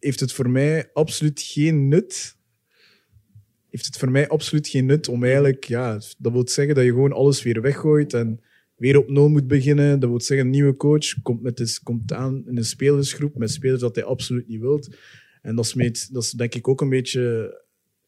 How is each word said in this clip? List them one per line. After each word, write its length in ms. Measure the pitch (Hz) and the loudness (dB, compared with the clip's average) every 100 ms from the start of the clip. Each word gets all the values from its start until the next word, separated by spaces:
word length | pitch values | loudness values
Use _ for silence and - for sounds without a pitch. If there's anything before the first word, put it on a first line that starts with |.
heeft 200 | 147 127 | -6 -4
het 120 | 131 | -4
voor 180 | - 123 | -2 0
mij 400 | 127 147 160 - | 2 2 0 -2
absoluut 480 | 151 156 - 151 143 | -2 -2 0 -2 -4
geen 480 | - 147 160 151 135 | -6 0 2 2 4
nut. 480 | 170 - - - - _ _ _ _ _ _ _ _ _ - _ _ _ | 2 2 -8 -14 -18 _ _ _ _ _ _ _ _ _ -20 _ _ _
Heeft 160 | - - | -12 -12
het 100 | - | -6
voor 120 | 127 | 0
mij 180 | 135 147 | 0 0
absoluut 400 | 151 - 151 - | -2 -2 -4 -2
geen 180 | 135 131 | 0 2
nut 220 | 151 156 | 2 0
om 160 | 120 | -2
eigenlijk, 400 | 123 135 139 131 | 2 4 4 0
ja, 360 | - 120 123 104 - - | -2 -4 -4 -6 -10 -6
dat 140 | 117 | -2
wil 160 | 123 123 | 0 0
zeggen 260 | - 143 | 0 2
dat 100 | 135 | 4
je 60 | 123 | 4
gewoon 220 | 120 139 | 4 2
alles 300 | - 139 135 | 4 4 4
weer 180 | 120 113 | 0 0
weggooit 540 | 131 139 156 151 147 | 0 0 2 2 2
en 260 | 120 117 113 _ _ _ - | -2 -2 -6 _ _ _ -2
weer 200 | 127 143 | 4 4
op 120 | 139 | 4
nul 180 | 139 147 | 4 6
moet 180 | 147 131 | 4 2
beginnen. 540 | 143 139 147 143 139 | 2 4 4 4 4
Dat 100 | 123 | 2
wil 100 | 120 | 0
zeggen, 260 | - 139 127 | -2 0 2
een 60 | |
nieuwe 240 | 139 143 135 | 2 2 2
coach 460 | 147 151 - - | 2 2 0 -6
komt, 200 | - 117 | -4 -4
met 140 | 127 117 | -4 -4
de, 220 | 117 - | -6 -6
komt 300 | - 117 107 | -6 -6 -6
aan 300 | - 131 131 120 | -6 -4 -6 -6
in 80 | 120 | -6
een 80 | |
spelersgroep 720 | 110 - 139 143 139 - 147 131 | -4 0 2 2 0 -4 -6 -4
met 140 | 110 | -6
spelers 300 | - 131 127 | -2 -2 -2
dat 140 | 123 | -2
hij 100 | 110 | -4
absoluut 440 | 104 123 - 123 113 | -6 -6 -4 -6 -8
niet 120 | 110 | -6
wilt. 360 | 123 147 - - - - _ _ | -2 -2 -4 -20 -20 -20 _ _
En 140 | - 117 | -6 -4
dat 80 | |
is, 100 | 110 | -2
met, 340 | 127 120 113 - | -2 -2 -4 -8
dat 100 | 127 | -8
is 80 | 110 | -6
denk 240 | 120 120 | -4 -6
ik 140 | 123 131 | -4 -2
ook 120 | 135 | 0
een 80 | 143 | 0
beetje, 760 | 131 123 127 123 113 98 - _ _ _ _ | -2 -2 -4 -2 -4 -6 -12 _ _ _ _